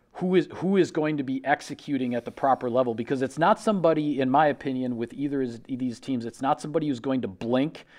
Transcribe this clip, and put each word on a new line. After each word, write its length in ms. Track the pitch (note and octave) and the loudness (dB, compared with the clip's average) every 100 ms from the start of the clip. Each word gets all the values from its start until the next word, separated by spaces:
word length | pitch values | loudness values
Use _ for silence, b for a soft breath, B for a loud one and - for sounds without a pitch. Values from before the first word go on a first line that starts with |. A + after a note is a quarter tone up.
| b - | b -6
who 180 | F3+ F3+ | 2 2
is, 120 | D#3 | 2
who 240 | - F3 G3 | -4 0 2
is 140 | E3 | 2
going 260 | - D3+ D3+ | 2 -2 -2
to 60 | |
be 200 | C3 C3 | -4 -4
executing 680 | C3 D3 - D3 - C#3 B2+ | -2 -2 -2 -14 -4 -2 0
at 100 | A#2+ | -2
the 60 | A#2 | -6
proper 400 | - C#3 B2+ B2+ | -2 2 2 2
level, 240 | A#2 B2+ | 0 0
because 300 | A2+ A#2 C3+ | -2 -2 -2
it's 160 | B2+ - | -2 2
not 200 | E3 G#3+ | 4 4
somebody, 640 | - G#3 E3 D#3 D3+ C#3 | 2 2 4 4 0 0
in 80 | C3 | 2
my 160 | C#3 D3+ | 6 4
opinion, 500 | C3+ D3 C3 B2+ A#2 | 2 -4 -4 -4 -4
with 160 | A#2 | -6
either 300 | A2+ C#3+ C#3 | -4 -4 -2
of 220 | B2+ A#2 | -4 -6
these 360 | - B2+ B2+ A2+ | -10 -4 -4 -6
teams, 240 | - B2+ A2+ | -4 -4 -4
it's 140 | - | -4
not 220 | C3+ D3+ | -2 -2
somebody 260 | D#3+ D#3 D3+ | 0 -2 -2
who's 120 | B2 | -4
going 200 | C3+ C3 | -2 -2
to 60 | G#2+ | -4
blink. 600 | F#2 A#2 B2+ D3 - - | -6 0 2 0 -4 -20